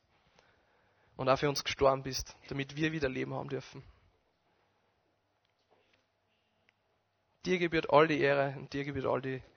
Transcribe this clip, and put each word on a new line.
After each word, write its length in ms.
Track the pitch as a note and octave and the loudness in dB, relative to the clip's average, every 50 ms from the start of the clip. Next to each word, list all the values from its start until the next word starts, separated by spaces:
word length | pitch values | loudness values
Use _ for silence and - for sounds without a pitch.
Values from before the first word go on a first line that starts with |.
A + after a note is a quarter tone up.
| _ _ _ _ _ _ _ _ _ _ _ _ _ _ _ _ _ _ _ _ _ _ _ | _ _ _ _ _ _ _ _ _ _ _ _ _ _ _ _ _ _ _ _ _ _ _
und 120 | - C3+ C3 | -2 2 2
auch 100 | C3 C3+ | 2 4
für 100 | - D3 | 4 0
uns 160 | C#3 - - | 0 -2 -4
gestorben 380 | - - - C#3 C3+ C3+ C3+ C3+ | -6 0 2 4 4 4 4 0
bist, 340 | C#3 C3 - - - - - - - | -6 -8 -8 -8 -10 -14 -18 -12 -8
damit 280 | D#3+ C#3 C3+ C3+ C#3 | -6 -6 -6 -6 -4
wir 160 | D3 D#3+ D#3 D#3+ | -4 -2 -2 -2
wieder 160 | D#3+ C#3+ C3 | -2 -2 -2
Leben 260 | C3 B2+ C3 C3+ C3+ | -2 -2 -6 -4 -6
haben 140 | C3+ C#3+ C#3+ | -6 -6 -6
dürfen. 340 | C#3 C3 C3+ - - C3+ C3+ - - _ _ _ _ _ _ _ _ _ _ _ _ _ _ _ _ _ _ _ _ _ _ _ _ _ _ _ _ _ _ _ _ _ _ _ _ _ _ _ _ _ _ _ _ _ _ _ _ _ _ _ _ _ _ _ _ _ _ _ _ _ _ _ _ _ _ _ _ _ - | -8 -8 -8 -10 -16 -18 -18 -20 -20 _ _ _ _ _ _ _ _ _ _ _ _ _ _ _ _ _ _ _ _ _ _ _ _ _ _ _ _ _ _ _ _ _ _ _ _ _ _ _ _ _ _ _ _ _ _ _ _ _ _ _ _ _ _ _ _ _ _ _ _ _ _ _ _ _ _ _ _ _ -4
Dir 140 | F3 F#3 F3+ | -2 0 2
gebührt 320 | F3 E3 D#3 D#3+ D#3 - | 0 2 0 0 2 6
all 180 | - C#3+ D#3 E3 | 6 6 6 6
die 120 | D#3 C#3 | 4 2
Ehre 340 | C#3 C#3 C#3 C#3+ C#3 C#3 C3+ D3 | 2 2 2 2 0 0 -2 -6
und 140 | D3+ C3+ - | -10 -10 -8
dir 120 | C#3 C#3 | -6 -6
gebührt 220 | C#3+ C#3+ C#3 B2+ | -6 -6 -4 -2
all 160 | A#2 A#2 B2+ C3 | -2 -2 -2 -2
die 200 | C3+ C3 C3 - - - | -4 -8 -8 -10 -14 -20